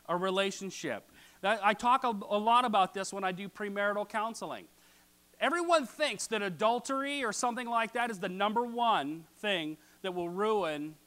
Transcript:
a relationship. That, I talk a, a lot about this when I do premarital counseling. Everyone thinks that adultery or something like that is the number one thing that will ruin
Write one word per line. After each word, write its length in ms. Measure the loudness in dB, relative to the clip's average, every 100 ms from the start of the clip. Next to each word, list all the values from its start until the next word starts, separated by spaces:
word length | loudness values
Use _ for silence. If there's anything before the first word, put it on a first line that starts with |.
| -4
a 120 | 0
relationship. 920 | 0 2 0 -2 -10 -6 -6 -6 -10 -20 -20 -4
That, 240 | 0 2
I 100 | 2
talk 300 | 2 4 2
a, 60 | 2
a 280 | -2 -2 0
lot 280 | 4 4 6
about 280 | 4 2
this 200 | 0 -6
when 100 | -4
I 80 | -4
do 160 | -4 -10
premarital 600 | -8 -6 -2 -2 -2 -2
counseling. 580 | -4 -4 -6 -10 -10 -14 _ _ _ _ _ _ -2
Everyone 460 | 0 2 4 2 2
thinks 420 | -2 -2 -2 -4
that 140 | -2
adultery 800 | -2 2 2 2 0 -4 -2 -2
or 100 | -2
something 340 | 0 -2 -2 -2
like 260 | 0 0
that 160 | 0 -2
is 100 | -2
the 100 | -4
number 340 | 0 0 0
one 640 | -2 0 2 2 0 -6 -12 -8
thing 400 | -2 -2 -2 -8 _ _
that 120 | -6
will 160 | -4 -4
ruin 680 | 0 0 2 0 -2 -6 -10